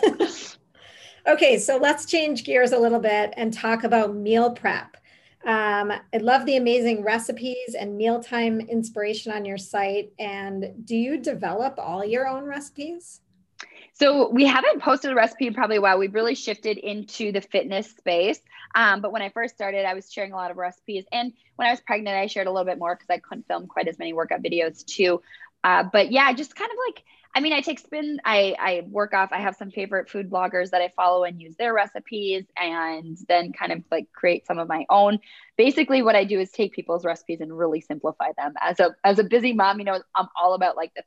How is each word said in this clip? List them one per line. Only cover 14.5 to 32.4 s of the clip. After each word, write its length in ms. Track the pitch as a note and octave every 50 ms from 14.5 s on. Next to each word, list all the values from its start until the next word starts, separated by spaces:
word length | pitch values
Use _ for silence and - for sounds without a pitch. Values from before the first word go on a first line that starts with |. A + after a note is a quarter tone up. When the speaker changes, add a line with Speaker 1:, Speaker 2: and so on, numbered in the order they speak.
| B3+ B3+ - D5+ - -
Speaker 2:
posted 300 | - D4 C4 C4+ - C#4
a 40 | C4
recipe 300 | A#3+ A3 A#3 - - C4+
in 80 | A#3+ G#3
probably 220 | B3+ B3 G#3 G#3+
a 60 | G#3
while. 180 | G3 G3 F#3+ F#3+
We've 140 | G3 G3 G3
really 200 | A3 A3+ A#3 C4
shifted 460 | - - A3+ G#3 - - G#3+ G#3 -
into 520 | - G#3 G#3 G#3 G3+ - - - A3+ G#3
the 100 | G3 G3
fitness 500 | - - - G3 - F3+ G3 F#3+ G#3+ - _
space. 440 | _ _ F3+ F3 E3+ F3+ G#3 D4+ - _ _ - - - - -
Um, 280 | A3+ A#3 G#3 G3 G3+
but 100 | G3+ G3+
when 100 | G#3 A3
I 80 | G3+ G3
first 240 | - A3+ A#3 A#3+ -
started, 320 | - G3+ G3 G3 G3 G3
I 80 | F#3 F#3
was 180 | F#3+ - _
sharing 220 | - G#3+ G3 G3 F#3+
a 20 |
lot 140 | F#3 F3+ F3
of 80 | F3
recipes. 480 | F3+ F3+ F3+ F3+ _ _ - G#3 F#3+ F#3+ -
And 220 | - A#3+ A#3+ B3+ - _ _ _ _
when 120 | - B3
I 40 | A#3
was 100 | A#3+ -
pregnant, 360 | - - G#3 G#3+ G#3+ G3+ G3
I 80 | F#3+ G3
shared 220 | G#3 - G3+ F#3+
a 40 | F#3
little 140 | F#3 F#3+ F3+
bit 140 | F#3 F3 -
more 160 | E3+ E3+ F3+
'cause 140 | - _ -
I 80 | F3+ F3
couldn't 280 | - - - - -
film 200 | - F3 E3+ F#3
quite 200 | F3 - E3 E3+
as 120 | E3 D#3+ -
many 140 | E3+ E3 E3
workout 280 | D#3+ E3 D#3+ E3 -
videos 420 | - E3+ F3 E3+ E3 E3 D#3 - -
too. 360 | - - - F#3+ F3+ F3 E3+ - _ - - - - _ _ -
Uh, 200 | F#3 F3+ F3+ F3+
but 280 | F#3 - G#3 G3 -
yeah, 220 | A#3+ C4+ C#4 C4+ C4
just 220 | A#3+ D4+ - -
kind 160 | - G4+ A4
of 60 | G#4+ A#4+ B4+
like, 160 | A#4+ - - _ _ _ _ _ _ -
I 60 | C4
mean, 140 | C#4+ D#4 D4+
I 80 | C#4+
take 180 | C4+ E4 C#4 -
spin, 400 | - _ - G3+ D4 D4 D4 - -
I, 300 | A3+ G#3+ G3+ G3+ F#3+ F3+ -
I 220 | - F#3 F3+ E3+ F3 F#3
work 240 | G3+ G#3 G#3 G#3 G#3
off, 160 | F#3+ F#3+ F#3+
I 80 | - F#3
have 160 | G3+ G3 F#3+
some 160 | - G#3 G3
favorite 380 | - G#3 F#3+ G3 G3+ F#3+ - -
food 200 | - G3+ G3 F#3
bloggers 420 | G3 F#3 F#3 F#3 F#3+ F3+ F3+ F3+
that 100 | F#3 F3+
I 80 | F3 F3+
follow 340 | - - F#3 F3 F3+ F3+ F3+
and 180 | F3 F3 E3+
use 140 | E3 D#3+ E3
their 180 | - A#3+ A#3 A3+
recipes 680 | G#3+ G3+ G#3+ - G3+ - - A#3 G#3 G3+ G3 F#3+ F#3+